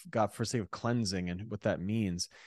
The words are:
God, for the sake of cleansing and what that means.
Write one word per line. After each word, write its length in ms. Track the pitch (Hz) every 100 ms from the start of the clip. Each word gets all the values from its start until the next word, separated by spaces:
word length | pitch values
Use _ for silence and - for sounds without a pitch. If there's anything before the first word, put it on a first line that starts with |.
| -
God, 240 | 117 104
for 100 | -
the 40 | 113
sake 140 | 123
of 80 | 92
cleansing 580 | - 117 120 101 92 90
and 220 | 92 110
what 120 | 104
that 160 | 110 76
means. 500 | 92 113 98 87 - -